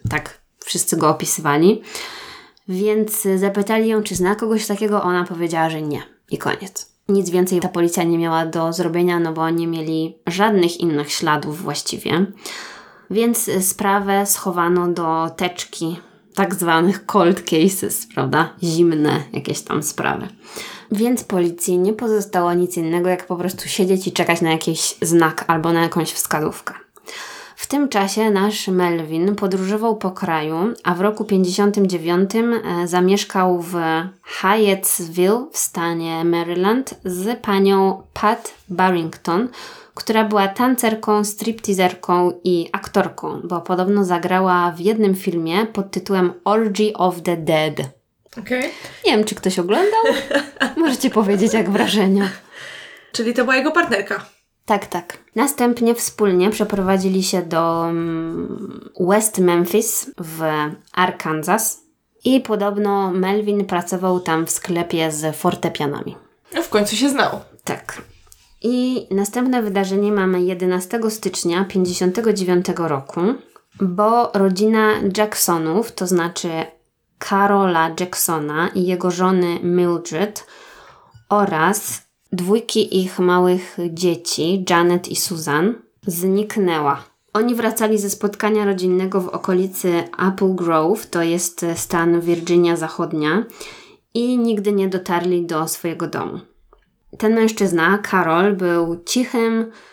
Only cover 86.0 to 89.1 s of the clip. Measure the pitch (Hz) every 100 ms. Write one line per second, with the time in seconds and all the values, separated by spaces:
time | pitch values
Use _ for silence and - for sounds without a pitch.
86 | 202 165 190 196 214 226 185 160 147 143
87 | - _ _ 208 240 233 226 226 214 214
88 | 202 196 202 - 214 214 202 185 185 180
89 | 190